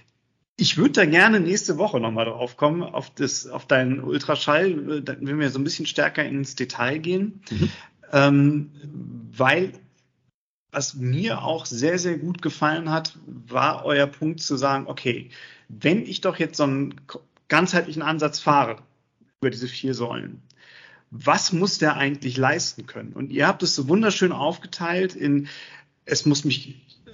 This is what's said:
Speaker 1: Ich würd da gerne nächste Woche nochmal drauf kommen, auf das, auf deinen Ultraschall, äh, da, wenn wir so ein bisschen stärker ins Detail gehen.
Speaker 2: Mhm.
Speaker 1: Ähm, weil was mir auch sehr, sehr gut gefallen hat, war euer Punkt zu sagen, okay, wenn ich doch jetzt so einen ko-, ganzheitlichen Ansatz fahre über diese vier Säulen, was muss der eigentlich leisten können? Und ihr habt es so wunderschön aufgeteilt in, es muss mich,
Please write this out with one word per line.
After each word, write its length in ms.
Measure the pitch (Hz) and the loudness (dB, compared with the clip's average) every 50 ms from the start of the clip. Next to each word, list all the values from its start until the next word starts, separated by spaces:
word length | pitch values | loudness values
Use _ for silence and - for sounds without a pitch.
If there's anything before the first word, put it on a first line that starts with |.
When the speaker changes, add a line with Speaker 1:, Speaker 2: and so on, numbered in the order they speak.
| _ _ _ _ _ _ _ _ _ _ _ - | _ _ _ _ _ _ _ _ _ _ _ 0
Speaker 1:
Ich 200 | - - - 156 | 0 2 2 4
würd 200 | 185 285 - 220 | 4 4 6 6
da 80 | 190 | 4
gerne 340 | 151 156 175 190 226 220 208 | 6 8 8 8 8 6 4
nächste 380 | 170 160 190 214 - - 175 147 | 4 2 0 0 0 -2 -2 0
Woche 240 | 196 208 - 127 | 0 0 0 0
nochmal 240 | 117 113 110 110 113 | -2 -2 -2 -2 -2
drauf 320 | 113 117 120 123 123 - - | -2 -2 -4 -6 -6 -2 0
kommen, 260 | 147 151 156 175 175 | 2 2 2 0 -4
auf 260 | - - - 131 - - | -6 -6 -8 -8 -8 -6
das, 320 | - 143 123 - - - 127 | -2 -2 -2 -2 -4 -8 -8
auf 180 | 127 139 - | -12 -8 0
deinen 360 | - 139 131 127 127 131 139 127 | 2 4 4 4 2 0 -2 -2
Ultraschall, 920 | 143 147 147 - - 151 139 - 151 147 156 185 196 175 147 143 139 151 147 | -2 -2 -2 0 0 -2 0 2 2 4 4 4 2 0 -2 -4 -4 -4 -6
äh, 40 | |
da, 140 | 131 143 127 127 | -4 -6 -8 -6
wenn 180 | 143 139 143 151 | -4 -4 -2 0
wir 120 | 151 135 | 0 0
so 60 | 127 135 | 0 0
ein 60 | 139 | -2
bisschen 220 | 147 - - 160 | -2 -4 -6 -6
stärker 400 | - - - 147 147 - - 151 | -6 -2 0 0 0 0 -2 -4
ins 300 | - 135 139 139 135 - | -2 -2 -6 -6 -6 -6
Detail 420 | - 127 123 - - 120 127 143 156 | -8 -8 -6 -4 -2 -2 -2 -2 -2
gehen. 440 | 160 170 180 185 196 220 214 - - - | -2 -2 -2 -2 -2 -4 -6 -10 -12 -8
Speaker 2:
Mhm. 200 | 117 104 - - - - - - _ _ - - | -4 -2 -2 -2 -2 -6 -18 -20 _ _ -6 0
Speaker 1:
Ähm, 600 | - 139 139 143 143 143 143 143 151 147 147 - - - - - - - 123 120 123 120 113 113 113 - | 4 6 6 8 8 6 6 6 4 2 -2 -6 -10 -18 -18 -16 -14 -14 -14 -12 -14 -14 -16 -10 -2 0
weil 340 | 131 127 143 170 185 190 - - - _ _ _ _ _ _ _ _ _ _ _ _ _ _ _ _ _ | 2 4 4 2 2 -2 -4 -10 -20 _ _ _ _ _ _ _ _ _ _ _ _ _ _ _ _ _
was 240 | - 147 139 - - | -6 -6 -6 -6 -6
mir 480 | 143 127 127 127 151 196 226 226 - - | -4 -2 -2 0 0 0 -2 -4 -4 -4
auch 220 | 139 160 165 160 | -4 -4 -4 -6
sehr, 340 | - 123 113 127 156 175 180 | -8 -4 0 0 2 2 2
sehr 180 | 175 180 170 151 | 0 -2 -2 -2
gut 240 | 147 175 175 - | -4 -6 -6 -4
gefallen 480 | - 151 143 - 156 151 156 165 165 160 | -4 -6 -2 0 0 0 0 0 -2 -2
hat, 280 | 156 160 160 - - - - | -2 -2 -2 -4 -8 -12 -18
war 600 | - - 123 113 113 120 127 131 151 151 - - | -18 -18 -16 -10 -4 0 2 2 2 2 0 0
euer 220 | 143 147 143 143 143 | 0 2 4 2 2
Punkt 320 | 143 - 156 156 165 160 | 0 -2 -4 -4 -4 -4
zu 140 | - - 147 | -4 -4 -2
sagen, 320 | 127 131 139 139 135 - - | 0 0 2 0 0 -2 -6
okay, 420 | 139 - - 127 117 120 127 - - - - - - - _ - | -8 -4 -2 -2 -2 -2 -4 -14 -18 -20 -20 -20 -20 -20 _ -20
wenn 380 | 113 110 - 143 175 226 226 | -8 -2 2 2 2 2 0
ich 160 | - 185 - | -4 -6 -4
doch 180 | - 190 160 - | -2 -2 -2 -2
jetzt 180 | 165 160 165 - | -2 -4 -2 0
so 60 | 151 | 0
einen 440 | 139 135 135 139 139 - - - - | 0 0 0 -2 -4 -6 -12 -18 -18
ko-, 140 | - - - _ _ _ _ - | -18 -18 -18 _ _ _ _ 0
ganzheitlichen 520 | 151 151 180 180 - 175 170 - 151 156 | 2 2 4 4 2 0 0 -2 -4 -6
Ansatz 380 | 151 151 160 160 151 147 151 - | -2 -2 0 0 0 -2 -2 0
fahre 380 | - 160 147 143 131 113 113 110 - _ _ _ _ _ _ _ _ _ _ _ | 2 4 4 4 4 2 -2 -8 -12 _ _ _ _ _ _ _ _ _ _ _
über 80 | - 131 | -4 -4
diese 180 | 110 113 127 120 | -2 -4 -8 -10
vier 260 | - - - 135 131 | -8 -6 -4 -4 -4
Säulen, 480 | 113 120 117 120 120 - - - - - _ _ _ _ - - - - - - - _ _ | -4 -4 -6 -6 -8 -10 -12 -14 -18 -20 _ _ _ _ -20 -20 -20 -20 -20 -20 -20 _ _
was 420 | - 117 110 139 156 196 - - | -16 -6 0 2 2 2 2 0
muss 260 | 185 165 190 202 - - | 0 0 0 0 0 0
der 200 | 160 151 147 - | 2 2 2 2
eigentlich 400 | 139 139 143 139 147 131 120 131 | 0 -2 -2 -2 -4 -4 -2 0
leisten 480 | 131 131 151 175 - - - - - | 2 2 2 0 -2 -6 -8 -10 -14
können? 260 | - - 117 110 110 | -16 -14 -14 -14 -12
Und 200 | 110 - 135 143 | -10 -10 -8 -4
ihr 160 | 147 139 143 170 | 0 2 2 2
habt 160 | 196 - 185 | 2 2 0
es 120 | 160 - | -2 -2
so 140 | - 135 127 | -2 0 2
wunderschön 420 | 170 208 226 214 190 - 190 180 | 2 2 4 2 2 2 2 0
aufgeteilt 840 | 151 123 139 156 170 - - - - - 180 170 175 185 190 185 185 | 2 0 -2 -2 -4 -4 -8 -14 -10 -8 -4 -2 -2 0 -2 -2 -2
in, 360 | - - 147 143 143 143 143 - - - - - - - _ _ _ _ | -2 0 2 2 2 0 -2 -10 -16 -18 -20 -20 -20 -20 _ _ _ _
es 200 | - - - - | -4 -2 0 2
muss 200 | 151 143 139 - | 2 2 2 2
mich, 540 | 151 123 123 - - - - _ _ - _ _ - | -2 -2 -4 -4 -10 -16 -20 _ _ -20 _ _ -20